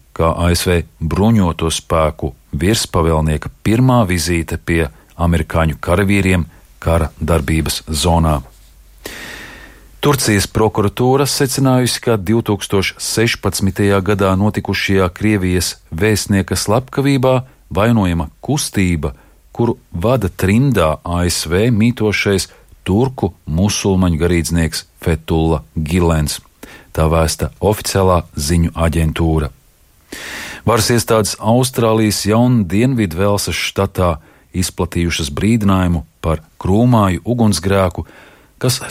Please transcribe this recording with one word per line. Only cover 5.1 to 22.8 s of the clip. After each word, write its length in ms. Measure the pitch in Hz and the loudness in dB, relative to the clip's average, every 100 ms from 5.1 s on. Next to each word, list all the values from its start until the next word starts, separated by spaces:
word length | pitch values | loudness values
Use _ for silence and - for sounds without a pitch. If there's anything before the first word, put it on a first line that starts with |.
amerikāņu 680 | - 85 85 80 82 80 71 | -4 0 0 0 0 0 -2
karavīriem 680 | - 87 98 101 95 92 78 - - - | 0 0 2 2 2 0 -2 -10 -20 -8
kara 300 | - 82 78 - | -2 0 -2 -4
darbības 640 | 76 82 67 80 76 - - | -2 0 0 -2 -2 -6 -6
zonā. 540 | 78 85 85 82 73 - - - - - - - - - - - - - - - - | -2 0 2 2 0 -4 -18 -20 -20 -20 -20 -16 -16 -16 -16 -18 -20 -20 -20 -20 -2
Turcijas 460 | 110 123 - 101 - | 0 0 2 0 0
prokuratūra 760 | - 110 - 101 - 127 135 139 | 0 0 2 -2 0 2 2 2
secinājusi, 680 | - 139 - 135 127 123 - | 0 -2 0 2 2 0 -2
ka 140 | - 113 | -2 0
divtūkstoš 800 | 87 113 113 101 - 98 90 - | 0 0 0 -2 -2 -2 -2 -6
sešpadsmitajā 1000 | - - 117 - 101 - 98 95 101 98 | -6 -2 0 -2 -4 -2 -2 0 2 2
gadā 300 | 92 101 98 95 | 0 0 2 2
notikušajā 680 | 104 101 - 98 - 95 92 | 0 -2 -4 -4 0 0 0
Krievijas 680 | - 107 107 92 90 85 - _ | 0 0 0 0 -2 -4 -8 _
vēstnieka 680 | 80 107 104 - 98 92 98 | -2 0 0 0 0 0 -4
slepkavībā 800 | - 110 123 - 135 139 127 127 131 - - | 0 -2 -2 -2 0 2 2 2 -2 -14 -6
vainojama 640 | 80 110 117 92 85 78 - | 0 2 2 2 0 -4 -8
kustība, 720 | - 143 - - 92 82 71 - - _ _ | -6 -4 -4 -2 0 0 -4 -8 -18 _ _
kuru 240 | - 117 - _ | -2 -2 -2 _
vada 420 | 85 104 127 95 | -4 0 0 -2
trimdā 640 | - 92 107 143 107 78 76 | -2 0 2 2 2 2 0
A 180 | 90 87 | -4 -2
S 220 | 87 - 78 | -2 -2 -2
V 220 | 87 117 | 0 2
mītošais 800 | 110 117 120 107 95 101 95 - - - | 2 2 2 -2 0 0 0 -2 -12 -20
turku 560 | - | -10